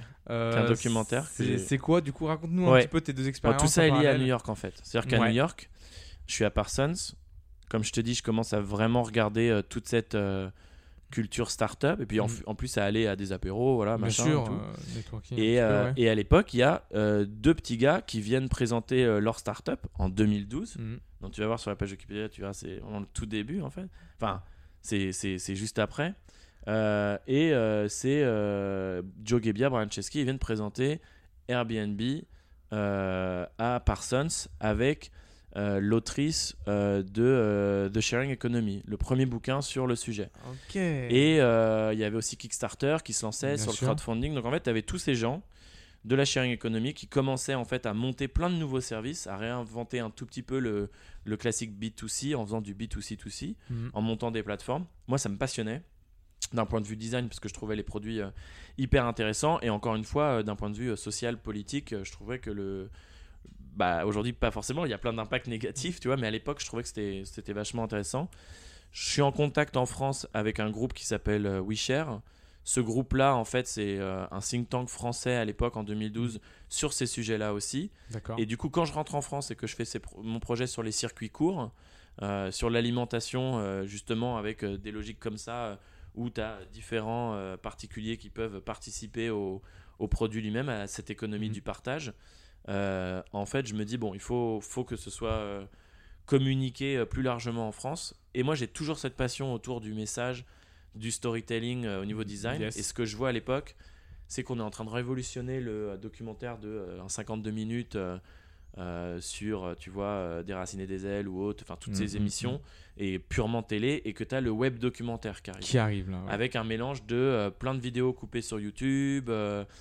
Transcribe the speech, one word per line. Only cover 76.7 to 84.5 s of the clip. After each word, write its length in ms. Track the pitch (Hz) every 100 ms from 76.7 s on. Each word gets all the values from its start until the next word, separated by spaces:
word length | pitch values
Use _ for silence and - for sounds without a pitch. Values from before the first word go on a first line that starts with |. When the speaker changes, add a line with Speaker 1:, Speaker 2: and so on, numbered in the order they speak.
Speaker 2:
sur 240 | - 147
ces 100 | - 123
sujets-là 460 | - 113 110 107
aussi. 380 | 104 - 135 202 - -
Speaker 1:
D'accord. 280 | 113 - 101
Speaker 2:
Et 80 | 110
du 100 | 113
coup, 140 | 156
quand 140 | 170 160
je 60 |
rentre 220 | 143 151 147
en 40 |
France 300 | - 143 -
et 60 | 113
que 100 | 113
je 80 | -
fais 80 |
ces 140 | 113 113
pro-, 240 | - -
mon 180 | 110 113
projet 260 | - 120 127
sur 160 | -
les 100 | 110
circuits 360 | - 117 - 110
courts, 440 | - 160 185 110 - - - - -
euh, 280 | 101 101 95
sur 200 | - 117
l'alimentation, 880 | 117 120 120 120 117 - 127 131 120
euh, 260 | 98 98
justement, 540 | 98 104 - 113 123 113
avec, 240 | 104